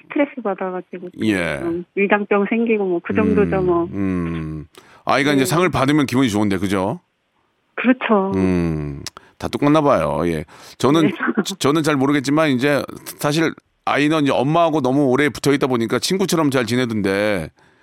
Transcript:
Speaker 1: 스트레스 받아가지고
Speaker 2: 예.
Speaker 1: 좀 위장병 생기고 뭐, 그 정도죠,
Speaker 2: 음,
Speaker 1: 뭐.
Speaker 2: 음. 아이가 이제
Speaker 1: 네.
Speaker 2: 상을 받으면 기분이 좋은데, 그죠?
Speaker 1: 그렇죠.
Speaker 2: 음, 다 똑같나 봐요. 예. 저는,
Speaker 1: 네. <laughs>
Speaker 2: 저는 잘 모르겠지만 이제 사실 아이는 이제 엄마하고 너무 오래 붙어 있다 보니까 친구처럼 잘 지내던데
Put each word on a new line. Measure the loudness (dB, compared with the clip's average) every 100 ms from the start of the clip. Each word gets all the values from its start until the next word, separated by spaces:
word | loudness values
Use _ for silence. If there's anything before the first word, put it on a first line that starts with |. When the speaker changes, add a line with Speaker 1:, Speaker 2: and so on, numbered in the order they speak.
Speaker 1:
스트레스 | -6 -4 -2 -4
받아가지고 | -6 -6 -6 -8 -10 -14 -14 -4
Speaker 2:
예. | 0 0 0 -4
Speaker 1:
좀 | -4 -6 -6
위장병 | -2 2 2 2 0 0
생기고 | 0 0 0
뭐, | 0 -2
그 | -2
정도죠, | 0 2 2 0 0
Speaker 2:
음, | 0
Speaker 1:
뭐. | 0 -2
Speaker 2:
음. | -4 -2 -2 -4 -6 -8 -10 -12 -20 -20 -8 -2
아이가 | 0 2
이제 | 2
Speaker 1:
네. |
Speaker 2:
상을 | 2 2 0
받으면 | 2 2 2 2
기분이 | 2 2
좋은데, | 2 0 0
그죠? | 0 0 -2 -4 -12 _ _ _ _ _ _
Speaker 1:
그렇죠. | -2 0 0 2 0 2 0
Speaker 2:
음, | 2 2 0 -2 -6 -10 -14 -18 -20 -10
다 | -6
똑같나 | 0 2 4
봐요. | 4 2 2 0 0
예. | -2 -6 -14 -20 -2
저는, | 2 4 2
Speaker 1:
네. |
<laughs> | 0 -4 -2 -4 -2
Speaker 2:
저는 | 0 0
잘 | 0 0
모르겠지만 | 0 0 0 0 2
이제 | 2 2 0 -2 -10 -16 -6
사실 | -2 0 -2 -4 _ _
아이는 | -4 0 0 2
이제 | 2
엄마하고 | 2 2 2 2 2
너무 | 0 2 2
오래 | 2 2
붙어 | 0 0
있다 | 2 0
보니까 | 0 0 -2
친구처럼 | -2 -2 0 0 2
잘 | 0
지내던데 | 0 0 -2 0 0 0 0 -2 -4 -12 _ _